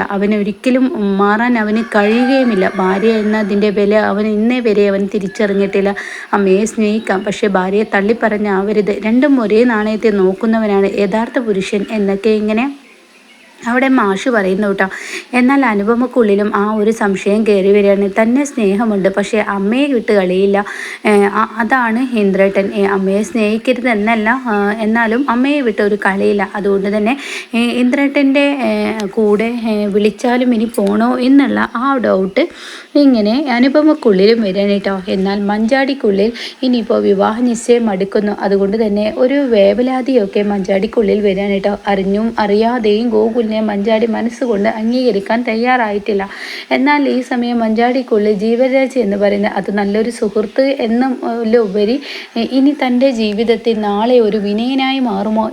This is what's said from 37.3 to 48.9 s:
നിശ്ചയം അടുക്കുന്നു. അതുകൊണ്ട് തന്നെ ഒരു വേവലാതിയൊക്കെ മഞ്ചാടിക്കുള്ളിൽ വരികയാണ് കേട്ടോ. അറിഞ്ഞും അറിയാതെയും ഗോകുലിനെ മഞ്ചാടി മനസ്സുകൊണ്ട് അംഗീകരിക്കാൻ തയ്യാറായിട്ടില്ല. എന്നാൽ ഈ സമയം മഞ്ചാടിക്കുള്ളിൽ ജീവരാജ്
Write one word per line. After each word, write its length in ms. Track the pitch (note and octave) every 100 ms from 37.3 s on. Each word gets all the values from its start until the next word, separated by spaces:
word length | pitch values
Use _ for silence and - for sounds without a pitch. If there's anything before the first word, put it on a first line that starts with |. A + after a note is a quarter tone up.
| A3
നിശ്ചയം 480 | B3 A3+ - A#3+ A3+
അടുക്കുന്നു. 460 | F#3+ G3 A3 G#3 G#3
അതുകൊണ്ട് 380 | G3+ G3 G3 A3
തന്നെ 280 | A3 G3+ G#3+ A#3
ഒരു 220 | B3+ C#4 C#4
വേവലാതിയൊക്കെ 960 | A3 G3 G#3 B3+ C4 B3+ C4 G3 G#3
മഞ്ചാടിക്കുള്ളിൽ 760 | G#3 G3+ F#3+ G3 A3 A#3+ G3+ G#3
വരികയാണ് 340 | G#3 F#3+ G3+ G3
കേട്ടോ. 180 | G3+ G3+ -
അറിഞ്ഞും 400 | G3 F#3+ G3+ A3+ A3+
അറിയാതെയും 680 | G#3 G#3 A3+ B3 G#3+ G#3 A#3+
ഗോകുലിനെ 400 | G#3+ A3 A#3 G#3+ G#3+
മഞ്ചാടി 460 | G#3+ G3+ G3+ A3 A3+
മനസ്സുകൊണ്ട് 640 | G#3+ A3+ - B3 G3+ G3+
അംഗീകരിക്കാൻ 680 | A3 A3 B3 B3+ G3 G3 A3+
തയ്യാറായിട്ടില്ല. 840 | A#3+ A3 A#3+ B3+ A3 G3+ G3+ G3+ G3 - - - -
എന്നാൽ 300 | B3+ C4+ D4 C4+
ഈ 80 | A#3+
സമയം 360 | B3 A#3 A#3+ A#3+
മഞ്ചാടിക്കുള്ളിൽ 800 | A3+ A3 A#3+ B3+ B3 A3 G#3 G#3
ജീവരാജ് 580 | A3 A#3 C4 C4+ C4